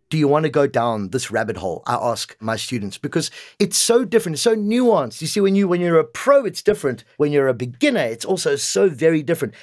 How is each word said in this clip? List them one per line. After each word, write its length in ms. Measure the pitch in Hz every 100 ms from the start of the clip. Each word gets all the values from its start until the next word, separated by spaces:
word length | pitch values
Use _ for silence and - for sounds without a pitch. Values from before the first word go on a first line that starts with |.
| -
do 80 | 160
you 100 | 143
want 180 | 147
to 60 | 156
go 160 | 147 143
down 440 | 127 117 110 95
this 200 | 120 -
rabbit 280 | 110 110 90
hole? 240 | 92 82 -
I 80 |
ask 400 | 120 120 110 - -
my 160 | 110 110
students, 400 | - 123 101 -
because 340 | 143 175 160 - - -
it's 180 | 196 -
so 280 | - 233
different. 320 | 233 226 190 151
It's 60 |
so 140 | 233 220
nuanced. 640 | 208 233 247 196 127 -
You 60 | 156
see, 140 | -
when 140 | 196
you, 140 | 196 196
when 140 | 175
you're 180 | 175 165
a 40 |
pro, 420 | 156 - - 277 226
it's 160 | 135
different. 420 | - 139 143 120 - -
When 140 | 147
you're 160 | 147 135
a 60 |
beginner, 460 | 120 127 120 294 233
it's 240 | 123 113
also 320 | - 185 160 143
so 320 | - 190 196
very 340 | 135 160 160
different. 320 | 139 165 123 -